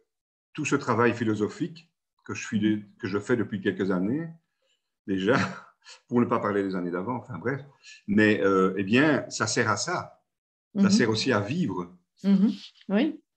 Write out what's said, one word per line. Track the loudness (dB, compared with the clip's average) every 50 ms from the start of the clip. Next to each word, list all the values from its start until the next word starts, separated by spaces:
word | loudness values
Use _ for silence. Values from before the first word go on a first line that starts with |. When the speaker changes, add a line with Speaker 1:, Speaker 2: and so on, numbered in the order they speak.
| _ _ _ _ _ _ _ _ _ _ -10
Speaker 1:
tout | -8 -4
ce | -2 -2
travail | -2 0 0 0 2 4 2 2
philosophique | 2 0 -2 0 0 -2 -4 -4 -4 -6 -8 -8 -12 -20 _ _ _ _ _ _ _ _
que | -12 -12
je | -10 -8
suis, | -4 -4 0 2 2 0 0 -4 -12 _ -10
que | -8 -4
je | -4 -4
fais | -2 0 -2
depuis | -2 -2 -4 -6 -4
quelques | -2 -4 -2 -2 -2 0
années, | 0 0 0 -2 -2 -4 -6 -8 -12 -16 _ _ _ _ _ _ _ _ _ _ _ _ _
déjà, | -4 -4 -2 2 2 2
<laughs> | 2 2 -2 -6 -12 -18 -20 _ _ _ -20 -20 -20 _ -2
pour | 0 0
ne | 2
pas | 2 0 -2
parler | 0 0 0 0 0
des | -2 -2
années | -4 -4 -4
d'avant, | -4 -4 -4 -4 -8
enfin | -8 -8 -12 -12 -8
bref, | -6 -6 -6 -6 -8 -16 _ _ _ -20 -20 -18 _
mais, | 0 4 4 6 6 4 4 4
euh, | 4 4 4 4 2 2
eh | 0 -2
bien, | 2 4 4 4 4 2 2 0 -4
ça | -6 -4 -4
sert | -2 0 0 0 0
à | 0
ça. | -2 -2 -4 -4 -6 -6 -10 -16 _ _ _ _ _ _ _ _ _ _ _ -2
Ça | 2 2
Speaker 2:
Mhm. | 4
Speaker 1:
sert | 4 4 4 2
aussi | 2 0 0 2 2
à | 2
vivre | 0 0 -2 -2 -2 -2 -2 -6 -8 -10 -12 _ _ _ _ _ 0
Speaker 2:
Mhm. | 2 4 4 4 2 2 -2 -10 -18 _ _ -8 -2
Oui. | 0 0 0 0 -2 -6 _ _ _